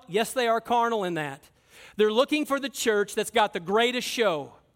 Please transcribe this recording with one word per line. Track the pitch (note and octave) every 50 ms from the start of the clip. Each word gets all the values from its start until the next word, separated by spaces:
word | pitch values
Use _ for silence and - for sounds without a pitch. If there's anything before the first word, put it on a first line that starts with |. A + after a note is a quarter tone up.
| - -
yes, | E3 A3 A3+ - -
they | C4 A#3+ A3+
are | A3+ A3+
carnal | - - A#3+ A#3+ A#3 A#3 A#3 G#3+ F#3+
in | F3+ E3+
that. | D#3 D3+ C#3 C3+ C#3 - - _ _ _ _ - - - - - G3
They're | G#3+ G#3+
looking | G#3+ A#3 C#4 - D4+ D4+ D4
for | - C4+ C#4
the | C4+ B3+
church | - - - A#3 G#3+ G3+ G3+ - -
that's | A3 G3+ -
got | - A#3 G#3+ G3+ -
the | F#3+
greatest | E3+ E3+ G3+ A3 A#3 B3 A#3+ B3 - -
show | - B3 A3+ G3 E3 D3 C3+ A#2+ - - _ _ _